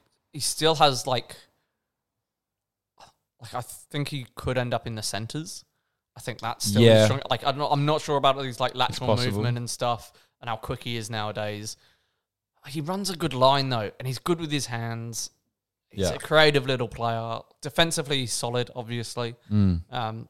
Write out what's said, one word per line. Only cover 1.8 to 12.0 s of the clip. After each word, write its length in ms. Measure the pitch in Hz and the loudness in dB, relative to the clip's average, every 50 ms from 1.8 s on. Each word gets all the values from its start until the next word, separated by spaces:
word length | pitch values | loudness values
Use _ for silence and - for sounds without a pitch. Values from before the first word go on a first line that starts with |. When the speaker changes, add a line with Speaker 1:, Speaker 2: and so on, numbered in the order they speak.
| _ _ _ _ _ _ _ _ _ _ _ _ _ _ _ _ _ _ _ _ _ _ _ _ - - _ _ _ _ _ _ | _ _ _ _ _ _ _ _ _ _ _ _ _ _ _ _ _ _ _ _ _ _ _ _ -20 -20 _ _ _ _ _ _
Speaker 1:
like, 140 | 123 - - | -18 -10 -10
I 60 | 123 | -10
think 460 | 120 - - - - _ - 147 143 - | -10 -10 -16 -20 -18 _ -6 -6 -4 -4
he 180 | 147 139 117 - _ | -6 -8 -10 -12 _
could 240 | - - 131 127 127 | -6 -4 -2 -2 -2
end 160 | 123 120 123 | -2 -2 -4
up 120 | 117 - | -4 -4
in 80 | 123 113 | -6 -8
the 80 | 110 | -6
centres. 640 | - - - 101 113 110 - 151 165 190 - - - _ _ _ _ _ _ _ _ _ _ | -6 -6 -6 -6 -8 -6 -8 -8 -10 -10 -14 -16 -18 _ _ _ _ _ _ _ _ _ _
I 40 | - | -12
think 200 | - 127 113 - | -10 -10 -8 -6
that's 260 | 117 113 117 - - | -6 -8 -6 -4 -2
still 160 | 104 101 110 | 2 6 8
Speaker 2:
Yeah. 140 | 117 113 110 107 | 10 10 10 10
Speaker 1:
his 60 | 107 | 8
strong. 140 | 110 131 139 - - | 6 4 0 -2 -4
Like, 140 | 131 117 - | -4 -2 0
I'm 120 | 143 131 143 | -2 -2 -2
not, 120 | 147 120 | 0 0
I'm 160 | 143 143 143 | 2 2 2
not 140 | 151 156 151 | 2 2 0
sure 140 | - - 147 | 0 0 0
about 200 | 139 143 139 135 139 135 | 4 4 4 4 2 -4
his, 140 | 131 117 120 | -8 -4 -2
like, 160 | 127 123 120 | -2 -2 0
lateral 380 | 127 127 - - - 127 120 | 0 0 0 0 -2 2 2
Speaker 2:
It's 80 | 107 120 | 2 2
possible. 160 | 123 127 98 104 | 2 0 0 0
Speaker 1:
movement 200 | 113 123 120 120 | 0 0 -2 -2
and 120 | 120 110 | -4 -8
stuff 420 | - - 123 120 120 110 - - _ _ _ _ _ _ | -6 -2 -2 -2 -2 -2 -6 -16 _ _ _ _ _ _
and 80 | - 120 | -8 -8
how 60 | 113 | -6
quick 260 | 110 - - 131 113 | -6 -6 -8 -8 -8
he 140 | - 123 120 | -6 -6 -6
is 120 | 117 107 107 | -6 -6 -6
nowadays. 680 | 117 110 107 107 101 107 107 107 104 104 107 110 - - _ _ _ _ | -6 -6 -6 -6 -4 -6 -6 -6 -6 -8 -10 -12 -14 -14 _ _ _ _